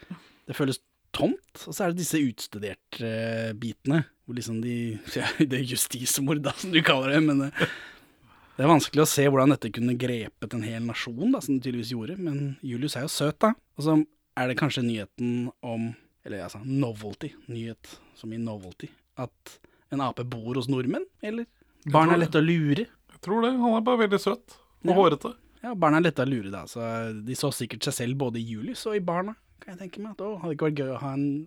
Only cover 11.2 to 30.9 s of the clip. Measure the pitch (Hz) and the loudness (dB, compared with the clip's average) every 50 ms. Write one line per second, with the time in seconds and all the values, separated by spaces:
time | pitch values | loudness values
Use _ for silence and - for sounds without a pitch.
11.2 | 175 247 269 226 - - 139 131 123 135 120 120 113 113 127 117 110 117 180 196 | 2 2 2 2 2 0 0 0 0 -2 -4 -4 -4 -4 -4 -6 -6 -6 -6 -6
12.2 | 180 165 143 143 143 139 131 - - 135 117 117 135 151 - 123 131 156 - - | -4 -4 -2 -2 -4 -4 -6 -8 -8 -6 -6 -4 -4 -4 -4 -4 -6 -6 -4 -2
13.2 | 147 147 147 - - 214 220 - _ _ _ - 143 160 156 151 156 - _ _ | -2 -2 0 2 2 2 2 0 _ _ _ -4 0 4 4 4 4 2 _ _
14.2 | _ _ - 131 127 127 127 - 156 139 - 135 123 120 117 107 98 - _ - | _ _ -6 -4 -2 -2 0 0 0 0 0 0 -2 -2 -2 -2 -6 -8 _ -6
15.2 | 123 120 120 123 120 127 - _ - 123 113 113 117 113 113 - _ _ _ _ | -4 -2 -2 -2 -4 -6 -8 _ -10 -8 -6 -4 -4 -6 -6 -10 _ _ _ _
16.2 | - - 104 98 87 87 - 101 107 131 135 139 139 120 110 104 107 104 101 - | -14 -12 -10 -10 -10 -10 -12 -10 -6 -4 0 0 0 0 -2 -6 -10 -12 -10 -10
17.2 | - 110 - - - - 117 117 113 113 110 - - - - - _ _ _ - | -10 -12 -12 -14 -16 -12 -10 -8 -8 -10 -12 -14 -18 -20 -20 -20 _ _ _ -16
18.2 | - 113 110 113 117 113 107 104 92 90 85 - - 151 - _ _ _ _ - | -12 -10 -8 -6 -6 -6 -6 -8 -12 -14 -16 -14 -16 -16 -16 _ _ _ _ -8
19.2 | 127 120 _ _ - - - - _ _ _ _ _ - 135 139 135 123 110 - | -8 -8 _ _ -20 -20 -20 -20 _ _ _ _ _ -8 -4 -2 -2 -2 -2 -4
20.2 | 123 123 123 117 110 117 123 135 117 127 139 127 127 127 190 294 381 - _ _ | -6 -6 -6 -8 -6 -4 -4 -2 0 0 0 0 0 -2 -2 -4 -4 -8 _ _
21.2 | - 214 220 233 233 - _ _ _ _ _ _ - 151 143 156 160 165 175 170 | -8 -6 -6 -6 -6 -8 _ _ _ _ _ _ -2 4 6 6 8 8 6 6
22.2 | 170 156 160 156 151 160 175 170 151 143 143 170 233 - _ _ _ _ - - | 4 4 4 4 4 4 4 4 4 4 2 2 0 -4 _ _ _ _ -20 -12
23.2 | - 180 202 233 226 240 262 254 240 240 220 226 220 247 254 233 226 202 202 190 | -6 -2 0 2 2 2 2 2 2 4 4 2 2 2 4 4 4 4 2 2
24.2 | - 202 220 - _ - - - _ _ _ _ - 170 180 196 190 165 151 139 | 2 0 -2 -2 _ -14 -20 -20 _ _ _ _ 2 4 6 8 8 6 6 4
25.2 | - - - - _ _ _ _ - 240 247 185 170 151 151 160 175 165 143 - | -2 -6 -10 -10 _ _ _ _ -10 -8 -2 2 4 6 6 6 6 4 2 2
26.2 | 127 135 139 117 98 98 98 92 80 80 - 120 117 113 113 113 113 113 110 107 | 0 2 0 -2 -2 -4 -8 -10 -10 -10 -8 -6 -6 -4 -4 -4 -4 -4 -6 -8
27.2 | 104 120 131 - - 139 127 - 123 - - 113 - 147 135 - 123 120 131 139 | -8 -8 -6 -2 -2 -2 -2 -2 -6 -8 -8 -6 -4 -4 -4 -2 -2 -2 -2 -2
28.2 | 139 123 113 117 113 113 113 107 120 - 254 - - 226 214 208 180 180 170 175 | -2 -2 -2 -4 -6 -6 -6 -8 -6 -8 -8 -6 -4 -2 -2 -2 0 0 0 0
29.2 | 185 208 226 - _ _ _ - - - 185 175 196 180 - 208 202 220 196 - | -2 -4 -6 -12 _ _ _ -20 -20 -18 -16 -14 -14 -14 -12 -12 -12 -10 -10 -8
30.2 | 190 208 214 180 170 170 151 151 165 156 151 143 135 131 | -8 -8 -8 -6 -4 -4 -2 0 0 0 0 0 -2 -4